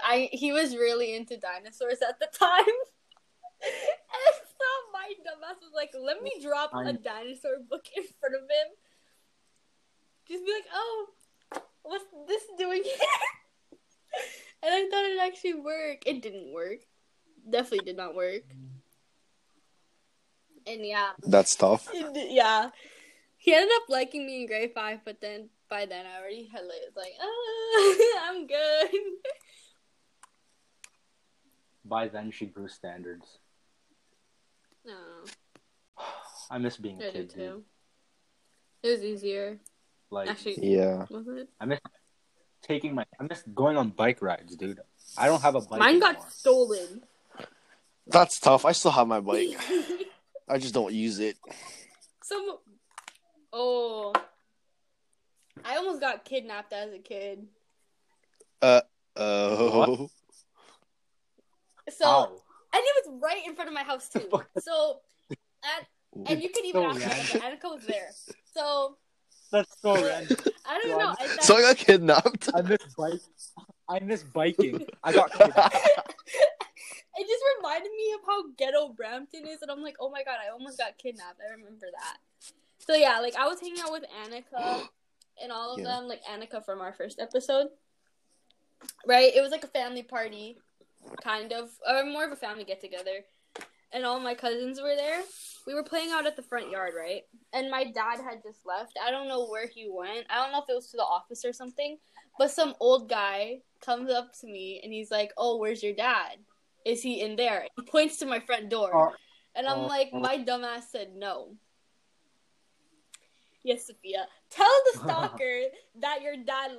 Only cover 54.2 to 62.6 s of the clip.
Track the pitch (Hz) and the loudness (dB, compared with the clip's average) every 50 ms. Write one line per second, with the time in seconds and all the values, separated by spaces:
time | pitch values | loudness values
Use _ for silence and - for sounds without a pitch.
54.2 | - - _ _ _ _ _ _ _ _ _ _ _ _ _ _ _ _ _ _ | 0 -2 _ _ _ _ _ _ _ _ _ _ _ _ _ _ _ _ _ _
55.2 | _ _ _ _ _ _ - - - 233 262 320 370 381 339 277 277 262 220 - | _ _ _ _ _ _ -20 -14 -8 -6 -4 -4 -2 -4 -4 -2 -2 -2 -4 -4
56.2 | - - 269 254 226 226 208 208 208 - 214 202 214 214 202 190 - - 214 196 | -8 -6 -6 -6 -6 -6 -10 -10 -10 -10 -10 -10 -10 -10 -12 -16 -16 -14 -12 -10
57.2 | 196 202 196 202 214 208 _ _ _ _ _ _ _ _ _ _ _ _ _ _ | -10 -10 -12 -14 -16 -20 _ _ _ _ _ _ _ _ _ _ _ _ _ _
58.2 | _ _ _ _ - _ _ - 135 127 123 123 - _ _ _ _ _ - - | _ _ _ _ -20 _ _ 4 6 8 8 8 6 _ _ _ _ _ -6 -4
59.2 | 107 104 101 101 101 101 107 107 117 117 110 113 - 127 127 123 139 151 _ _ | -2 0 2 2 2 2 2 4 4 4 6 6 6 4 2 0 -4 -10 _ _
60.2 | _ _ _ - _ _ _ _ _ - - _ _ _ _ _ _ _ _ _ | _ _ _ -20 _ _ _ _ _ -20 -20 _ _ _ _ _ _ _ _ _
61.2 | _ _ _ _ _ _ _ _ _ _ _ _ - - - - 320 294 285 277 | _ _ _ _ _ _ _ _ _ _ _ _ -16 -10 -2 4 6 6 8 6
62.2 | - - - - _ _ _ _ | 6 2 -4 -12 _ _ _ _